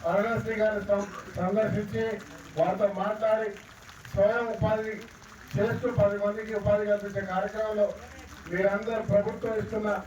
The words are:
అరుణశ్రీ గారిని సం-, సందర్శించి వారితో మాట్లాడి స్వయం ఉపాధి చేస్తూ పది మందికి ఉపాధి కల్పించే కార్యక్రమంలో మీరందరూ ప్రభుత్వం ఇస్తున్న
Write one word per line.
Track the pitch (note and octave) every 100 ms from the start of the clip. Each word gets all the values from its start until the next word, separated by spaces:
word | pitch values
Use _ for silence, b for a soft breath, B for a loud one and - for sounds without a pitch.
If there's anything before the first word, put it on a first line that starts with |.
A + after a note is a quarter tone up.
| E3
అరుణశ్రీ | F#3+ A3+ A3+ A3 A3
గారిని | G#3+ G#3 G3
సం-, | G3+ G3+ - -
సందర్శించి | - F3+ G#3 A3 G#3+ G#3 A3+ A3+ G#3 - - -
వారితో | D#3 E3+ F#3 G3+ F#3+
మాట్లాడి | G#3 G#3+ A3 A3 G#3+ G3+ - - - - -
స్వయం | F#3+ G3+ A#3 A3+
ఉపాధి | G3+ G#3+ A3 A3 G#3+ - - - - -
చేస్తూ | G#3 A3 A3+ B3 A#3+
పది | G3+ G3+
మందికి | G3+ G#3+ A3 G#3+
ఉపాధి | G3+ G#3 G#3
కల్పించే | G3+ G3+ G3 F#3
కార్యక్రమంలో | F#3 G#3 G#3+ G#3+ G#3+ G3+ - - - - - -
మీరందరూ | F3 G3 G3+ A3 A3 A3
ప్రభుత్వం | G3+ G#3 G#3+ A3+ A3
ఇస్తున్న | G3+ A3 G#3 G3